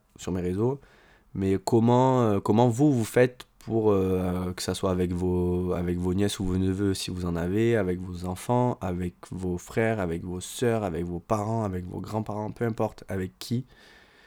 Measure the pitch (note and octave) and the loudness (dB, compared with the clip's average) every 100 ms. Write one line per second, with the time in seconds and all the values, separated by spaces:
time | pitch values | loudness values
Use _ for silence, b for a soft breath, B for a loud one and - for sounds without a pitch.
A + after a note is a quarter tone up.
0 | _ - - F#2 F2+ F#2 A#2+ C#3 b b | _ -14 -6 -4 -2 0 0 -2 b b
1 | b b b - G2 F#2+ - A#2 A#2 B2 | b b b -2 0 0 4 4 6 6
2 | C3 B2+ A2+ G2 - G#2+ B2 A#2 D3+ B2+ | 6 4 4 2 4 4 4 4 4 4
3 | G#2+ - B2 - - _ - A2+ G#2+ G2 | 2 4 2 0 -20 _ -4 2 4 4
4 | F#2 F#2 F#2 F2+ F2+ F2+ - F#2 F#2+ F2+ | 2 0 0 -2 -4 -6 -4 -2 0 2
5 | F2+ F2+ F#2 F2+ F2+ F2+ F2+ F2 F2 F2 | 0 0 0 2 2 0 0 0 0 0
6 | F2+ F#2 G2+ - F#2+ F#2 F#2 F#2+ G2+ F#2+ | 0 2 0 0 -2 0 0 2 0 -2
7 | - F#2 F2+ E2+ F2 G2+ A#2 A#2 F#2 F2+ | -4 -6 -4 -2 0 2 2 2 0 -2
8 | F#2 F2 F2+ F#2 - B2 B2 - F#2 F2+ | -6 -8 -6 -6 -2 0 2 -2 -4 -4
9 | F2+ - - F#2 F#2 F2+ - - A2+ A2 | -4 -8 -12 -6 -4 -4 -4 -2 0 0
10 | F2 E2+ F#2+ F2+ - - A#2+ A2+ G2+ D#2+ | -2 -4 -6 -8 -8 -2 0 0 -2 -4
11 | F2 F2 - A2 G#2 A2+ G#2+ F#2 F2+ F#2+ | -4 -6 -4 -4 -2 -2 -2 -4 -8 -10
12 | F2+ A2 A2 G#2 G#2+ - A#2 A2 A2 - | -6 -6 -6 -6 -8 -4 -4 -2 -4 -4
13 | - G2 F#2 - - A#2+ - B B B | -8 -6 -6 -8 -6 -6 -6 B B B
14 | B B | B B